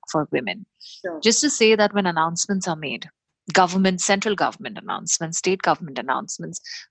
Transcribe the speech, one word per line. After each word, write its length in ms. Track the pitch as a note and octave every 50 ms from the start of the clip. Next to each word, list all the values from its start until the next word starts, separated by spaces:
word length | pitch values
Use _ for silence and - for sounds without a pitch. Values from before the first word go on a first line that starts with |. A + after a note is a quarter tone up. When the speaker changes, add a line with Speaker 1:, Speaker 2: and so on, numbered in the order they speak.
| _ -
Speaker 1:
for 160 | - D#3+ D3 -
women? 340 | - - - - F2+ G#3+ F#3+ _ _ _
Speaker 2:
Sure. 400 | - - - - - F3+ E3 D3+
Speaker 1:
Just 200 | - A3+ A3+ -
to 80 | - D4
say 240 | - - A3+ A3 A3
that 180 | G#3 G#3 G3+ G3+
when 140 | G3+ F#3+
announcements 600 | F3+ E3 E3 D#3+ E3 E3+ E3 - - G3 F#3+ -
are 80 | F#3 D#3+
made, 320 | D#3 D3+ C3+ A#2 - - - _ _ _ _ _ _ _ - -
government, 480 | F#3+ F#3 E3+ F3+ F#3+ F#3+ F#3+ F#3 F3
central 320 | - - G3+ G3+ - A3 G3+
government 460 | E3+ D3+ A#2+ - - C#3 B2 - -
announcements, 560 | - F2+ F#2+ G2 - E3 - - D#3+ D#3+ E3
state 240 | - - F#3 F#3+ F#3+
government 380 | - F3+ D#3 - F3 D3 C3+ B2+
announcements, 600 | A#2 C3+ C3 C3 - - - - E3+ E3 E3+ - - - - - - -